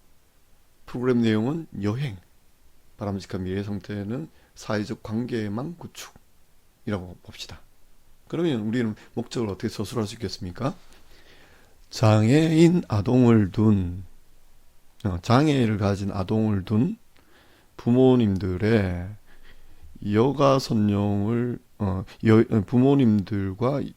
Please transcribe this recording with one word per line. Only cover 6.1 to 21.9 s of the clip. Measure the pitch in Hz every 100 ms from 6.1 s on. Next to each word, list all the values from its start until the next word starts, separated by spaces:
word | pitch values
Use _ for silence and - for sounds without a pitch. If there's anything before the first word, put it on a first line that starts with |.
| - _ _ _ _ _ _ - 101 90 -
봅시다. | - - - - - - - - - - _
그러면 | 147 170 123
우리는 | 107 120 113 101 -
목적을 | - 113 135 110
어떻게 | 92 110
서술할 | - 104 120 104
수 |
있겠습니까? | - 95 - 92 87 123 202 - - - - - - - - - _ -
장애인 | - 110 107 110 143 160 160 165 175 -
아동을 | 107 98 127 120 113 98
둔, | 95 110 101 90 92 92 - - - - - - - - -
어, | 104 87
장애를 | - 120 156 139 113 104
가진 | 101 98 101
아동을 | 101 92 110 107 101
둔 | 87 107 151 226 - _ _ - _ _ _ -
부모님들의 | - 123 131 127 110 95 92 92 104 113 95 87 92 107 - - - - - - - - 101
여가 | 104 127 139 139 135
선용을, | - 113 104 101 101 101 101 117 123 117 _ _
어, | 101